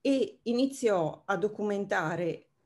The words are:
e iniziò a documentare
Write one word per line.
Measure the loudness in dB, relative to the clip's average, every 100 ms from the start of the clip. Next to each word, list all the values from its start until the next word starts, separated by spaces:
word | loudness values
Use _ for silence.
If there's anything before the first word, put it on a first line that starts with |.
e | 2 2 0 -4
iniziò | -2 0 0 0 2 2 0 -4
a | -4 -2
documentare | 0 -2 -2 -2 -2 -2 0 -2 -2 -4 _ _